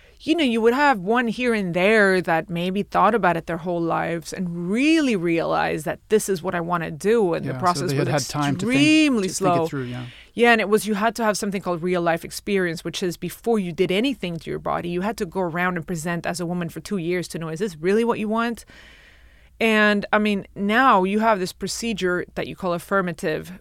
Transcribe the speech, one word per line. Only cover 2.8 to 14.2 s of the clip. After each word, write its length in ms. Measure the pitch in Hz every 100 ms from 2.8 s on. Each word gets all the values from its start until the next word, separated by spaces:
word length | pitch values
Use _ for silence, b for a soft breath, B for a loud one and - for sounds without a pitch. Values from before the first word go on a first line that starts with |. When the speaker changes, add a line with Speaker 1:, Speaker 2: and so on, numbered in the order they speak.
Speaker 1:
thought 320 | 190 175 190
about 240 | 220 180 165
it 80 | 160
their 100 | 165
whole 220 | 175 175
lives 540 | 165 165 165 170 -
and 340 | - 180 170 175
really 460 | 220 294 320 269 202
realized 720 | 170 165 156 160 160 165 151
that 140 | - -
this 180 | 214 -
is 140 | 190
what 120 | 180
I 60 | 180
wanna 300 | 170 175 165
do, 420 | 156 196 233 185
and 120 | 160 139
the 60 |
Speaker 2:
Yeah, 60 | 127
so 20 |
Speaker 1:
process 300 | 180 175 -
Speaker 2:
they 60 | 135
Speaker 1:
was 100 | 131
Speaker 2:
had 120 | 143
had 80 | 131
time 280 | 147 143 175
to 100 | 208
think, 80 |
Speaker 1:
extremely 540 | 269 302 311 302 233 190
Speaker 2:
to 60 |
think 160 | 143 190
it 60 | 170
Speaker 1:
slow. 100 | 160
Speaker 2:
through, 180 | 143
yeah. 220 | 123 123 123 B B
Speaker 1:
Yeah, 180 | - 233
and 80 | 226
it 80 | 196
was, 180 | 214 202
you 80 |
had 200 | 196 226 226
to 80 |
have 120 | 214 196
something 240 | 202 190
called 200 | 180 175
real 180 | 180 180
life 220 | 170 165
experience, 600 | - - - 196 175 170
which 180 | - -
is 140 | 185 165
before 420 | 175 - 233 220
you 140 | 180
did 180 | 160 180
anything 480 | 185 269 233